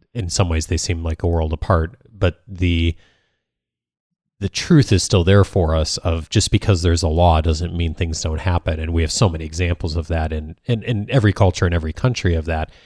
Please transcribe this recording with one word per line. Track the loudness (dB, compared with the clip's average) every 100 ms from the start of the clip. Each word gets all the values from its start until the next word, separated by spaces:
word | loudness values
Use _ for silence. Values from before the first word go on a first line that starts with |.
| _
in | -8 -4
some | -2 0
ways | 0 -2
they | -4
seem | -2 -4
like | -4 -4
a | -2
world | 0 -2
apart, | -4 0 0 0 -8 _
but | -2 -2 -2 -10
the, | -4 0 2 0 -2 _ _ _ _ _ _ _ _ _ _ _ _ _ _
the | -8
truth | -6 2 4 4
is | 2
still | 2 2
there | 4 4
for | 4 2 0
us | 0 0 -2
of | -4 -4 -2
just | 0 2
because | 2 2 2
there's | 2 2
a | 0
law | 4 4 4
doesn't | 2 0 -2 -2
mean | -4
things | -2 -4 -4
don't | -4 -4
happen. | -2 -2 -2 -4
And | -2
we | 0
have | -2
so | 2 0
many | 0
examples | -6 -4 -2 -2 -4 -4
of | -4
that | -4 -4
in, | -6 -8 -10
in, | -6 -4
in | -2 -4 -2
every | 2 2
culture, | 4 2 2 0
in |
every | 0 -2
country | -2 -2 0 0
of | 0 -2
that. | -4 -6 -10